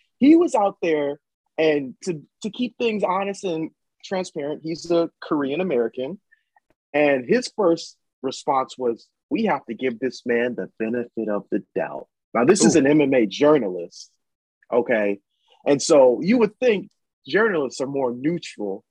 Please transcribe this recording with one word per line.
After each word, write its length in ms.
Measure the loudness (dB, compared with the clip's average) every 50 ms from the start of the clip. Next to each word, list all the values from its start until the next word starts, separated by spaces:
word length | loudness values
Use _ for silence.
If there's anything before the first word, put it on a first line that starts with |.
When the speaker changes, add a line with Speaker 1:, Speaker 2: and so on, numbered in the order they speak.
| _ _ _ _
Speaker 1:
He 160 | 6 6 6
was 180 | 6 6 2 0
out 240 | 0 0 -2 -2 -2 -2
there, 360 | -2 0 0 -2 -4 -6 -8 _ _ _ _ _ _ _ 0
and 380 | 2 2 2 0 -2 -6 -10 -10 -8
to, 180 | -8 -8 -8 -10 _ _ _ -10
to 80 | -10
keep 260 | -6 -6 -6 -6 -4 -4
things 260 | -4 -4 -2 -2 -2
honest 400 | -2 -2 -2 -4 -4 -6 -8 -6
and 280 | -6 -4 -4 -6 -8 -10 _ _ _ _ _ -12
transparent, 560 | -8 -6 -6 -6 -6 -8 -8 -8 -8 -8 -8 -8
he's 280 | -8 -10 -8 -4 -2
a 180 | 0 0 0 -2 -4 _
Korean 420 | -8 -4 -4 -2 -2 -2 -4 -4
American. 580 | -4 -2 0 0 -2 -2 -4 -6 -8 -8 -10 -14 _ _ _ _ _ _ _ _ _ _ _ _ _ _ -2
And 320 | 0 2 2 2 0 0
his 260 | 0 0 0 -2 -4 -4 0
first 400 | 2 2 2 0 -2 -8 -20 _ _ _ _ _
response 560 | -8 -8 -8 -6 -4 -2 -2 -2 -2 -4 -6 -6
was, 300 | -4 -4 -4 -4 _ _ _ _ _ _
"We 140 | -4 -2 0
have 200 | 0 -2 -2 -4
to 80 | -8 -10
give 240 | -6 -4 -6 -4 -4
this 220 | -6 -6 -8 -6 -4 -2
man 260 | -2 0 0 -2 -4
the 160 | -6 -8 -10 -8 -8
benefit 500 | -6 -4 -4 -6 -6 -6 _ -6 -6 -4
of 180 | -4 -6 -4 -6
the 140 | -6 -6 -6 _ _
doubt." 320 | -6 -6 -6 -8 -12 -16 -18 _ _ _ _ -2
Now, 100 | 2 4
this 180 | 4 4 6 4
is 120 | 4 4
Speaker 2:
Ooh. 40 | 4
Speaker 1:
an 80 | 4 4
M 140 | 4 4
M 120 | 4 2 2
A 100 | 2 2
journalist, 880 | 0 0 2 4 4 4 4 2 -2 -6 -8 -10 -12 -16 -20 -20 -20 _ _ _ _ _ _ _ _ _ _ _ _
okay? 480 | -2 -2 0 0 0 0 0 -2 -2 -4 _ _ _ _ _ _ _ _ _
And 160 | 0 0 0
so 400 | 2 4 6 8 8 8 6 4
you 160 | 2 2 4 4
would 200 | 4 2 0 _
think 300 | 2 2 2 2 -2 -6 _ _ _ _ _ _ _ -2
journalists 540 | 0 2 2 2 0 0 -2 -4 -4 -6
are 60 | -6 -4
more 260 | -2 -2 -2 -2 -2
neutral 720 | -4 -4 -4 -4 -4 -6 -12 -12 -10 -8 -8 -8 -10 -12 _